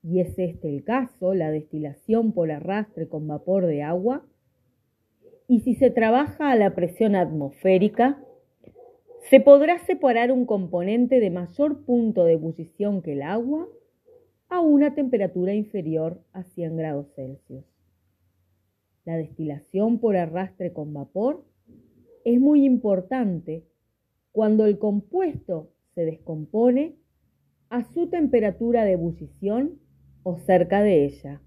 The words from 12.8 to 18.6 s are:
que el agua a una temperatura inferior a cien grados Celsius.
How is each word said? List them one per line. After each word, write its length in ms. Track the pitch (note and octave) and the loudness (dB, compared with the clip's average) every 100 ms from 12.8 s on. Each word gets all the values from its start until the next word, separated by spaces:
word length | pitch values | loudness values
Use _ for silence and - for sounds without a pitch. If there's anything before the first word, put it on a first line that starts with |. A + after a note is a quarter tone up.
| G3+ G3 | -4 -4
que 120 | E3 | -6
el 80 | C#3 | -8
agua 460 | C#3+ G#3+ A#3+ D4+ G#4 - _ _ _ - _ _ _ | -6 -6 -4 -6 -8 -16 _ _ _ -20 _ _ _
a 120 | F4+ | -2
una 340 | E4 C#4+ D4 | 2 4 2
temperatura 580 | D4 C4+ B3 F#3+ F3+ F3+ | 0 -2 -2 -2 -2 -2
inferior 720 | G#3 G#3 G3+ D#3 D#3+ D#3+ F3+ _ | -2 -4 -8 -4 -4 -4 -8 _
a 120 | F#3 | -18
cien 320 | F3+ - E3 E3 | -16 -10 -8 -6
grados 360 | D#3 C#3+ C#3+ - | -6 -8 -10 -16
Celsius. 480 | C3 C3+ _ C3 - _ _ _ _ _ _ _ _ _ | -16 -16 _ -20 -20 _ _ _ _ _ _ _ _ _